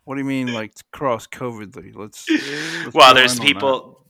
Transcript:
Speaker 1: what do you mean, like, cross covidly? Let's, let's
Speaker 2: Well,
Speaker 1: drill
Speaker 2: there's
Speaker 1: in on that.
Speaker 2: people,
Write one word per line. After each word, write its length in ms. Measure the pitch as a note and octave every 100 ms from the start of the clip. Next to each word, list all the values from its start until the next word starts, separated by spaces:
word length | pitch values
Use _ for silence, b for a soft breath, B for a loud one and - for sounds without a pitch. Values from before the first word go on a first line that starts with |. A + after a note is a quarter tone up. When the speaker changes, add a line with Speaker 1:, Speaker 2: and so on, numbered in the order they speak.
Speaker 1:
what 100 | -
do 60 | C3+
you 40 | C#3
mean, 280 | C3+ B2+
like, 180 | A#2 A2 - _
cross 340 | - C#3+ A2+ -
covidly? 680 | - B2+ A2+ G#2 - G2
Let's, 340 | G#2+ G#2+ - -
let's 640 | D#4 - D3 D#3+ - B2
Speaker 2:
Well, 180 | C#3 C3+
Speaker 1:
drill 20 |
Speaker 2:
there's 200 | B2+ B2+
Speaker 1:
in 60 | B2
on 60 | C#3+
that. 60 |
Speaker 2:
people, 540 | C3+ C#3 C3 - _ _